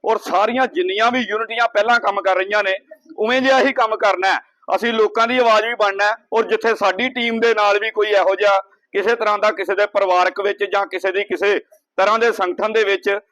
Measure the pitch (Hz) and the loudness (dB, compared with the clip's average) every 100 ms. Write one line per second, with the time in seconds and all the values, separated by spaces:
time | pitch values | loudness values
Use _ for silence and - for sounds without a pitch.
0 | - 220 - 180 220 240 254 311 370 285 | -2 -4 0 0 0 0 -2 -2 -4 0
1 | 226 254 214 214 220 226 233 208 220 240 | 0 0 -4 -6 -4 -2 0 0 2 2
2 | - 202 190 185 190 208 196 190 _ - | 0 -2 0 0 0 -2 -2 -4 _ -20
3 | _ - 220 254 262 262 262 262 226 214 | _ -6 -2 0 2 2 2 0 -2 0
4 | 208 180 190 180 _ _ - 185 233 226 | 0 2 0 -2 _ _ -6 -2 -2 0
5 | 214 220 233 254 233 214 220 233 208 196 | 0 2 0 2 4 2 0 -2 -2 0
6 | 208 226 _ 220 226 220 233 220 202 185 | -2 -2 _ -2 0 0 0 0 0 0
7 | 254 247 233 226 233 214 208 202 220 214 | -4 -2 -4 0 0 2 2 2 0 -2
8 | 214 202 180 190 202 196 - _ _ 190 | 2 2 2 2 2 2 -2 _ _ -4
9 | 196 233 214 208 214 202 185 196 202 202 | -2 0 -2 0 0 -2 -4 -2 0 0
10 | 190 180 180 185 202 202 202 196 196 185 | 2 2 2 0 -4 -4 -2 -2 -2 -4
11 | 190 185 202 170 202 196 - _ _ - | -4 -4 -4 -2 0 -2 -4 _ _ -2
12 | 196 226 233 202 185 180 214 220 202 196 | 0 2 0 0 -4 -2 -2 0 0 -2
13 | 202 202 _ | -2 -4 _